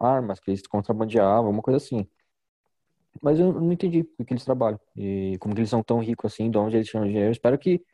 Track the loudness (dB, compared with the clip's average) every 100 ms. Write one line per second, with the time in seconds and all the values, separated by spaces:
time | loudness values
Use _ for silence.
0 | 0 0 -2 -6 -4 -6 -4 -4 -2 -2
1 | 0 2 4 4 2 0 0 0 0 -4
2 | -6 _ _ _ _ _ _ _ _ _
3 | _ -4 0 4 2 2 0 0 0 0
4 | -2 -6 -6 -4 -2 0 0 -2 _ -10
5 | -6 -4 -4 -4 -4 -2 0 0 0 0
6 | -2 -4 -4 -4 -2 0 2 0 0 -2
7 | -2 0 0 2 2 2 2 -2 -2